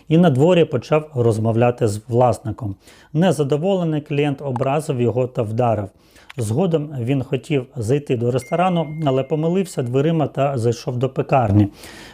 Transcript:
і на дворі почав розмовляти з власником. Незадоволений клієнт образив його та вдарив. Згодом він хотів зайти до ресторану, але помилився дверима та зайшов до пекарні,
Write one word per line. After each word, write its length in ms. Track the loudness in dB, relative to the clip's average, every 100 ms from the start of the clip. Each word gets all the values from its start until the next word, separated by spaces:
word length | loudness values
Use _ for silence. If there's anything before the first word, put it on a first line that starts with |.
| 0
і 100 | 4
на 120 | 4
дворі 360 | 4 4 4 2
почав 440 | 0 -2 -2 -2 0
розмовляти 720 | 2 2 0 2 2 2 -2
з 140 | -2 -2
власником. 680 | 2 2 2 -4 -8 -8 -10 -16 -20 _
Незадоволений 880 | 0 2 2 0 0 0 0 0 -4
клієнт 400 | -2 -2 -2 -2
образив 600 | -6 -4 -2 -2 -2 0
його 260 | 0 0 -2
та 140 | -2
вдарив. 480 | -4 0 0 0 -4 -12 _ -20 -14 -8
Згодом 520 | -2 0 2 0 -2 -6
він 240 | -2 -2
хотів 420 | -2 -6 -2 -4 -4 -6
зайти 420 | -2 -2 0 -2
до 140 | 0
ресторану, 560 | -2 -2 0 0 0 -2 -4 -2
але 180 | 0
помилився 600 | 0 -2 0 -2 -2 -4
дверима 440 | -2 0 2 0 -2
та 300 | -2 -2 0
зайшов 400 | 0 -2 -4 -4
до 120 | -2
пекарні, 580 | -2 0 2 4 4 2 -2 -20 -20 -20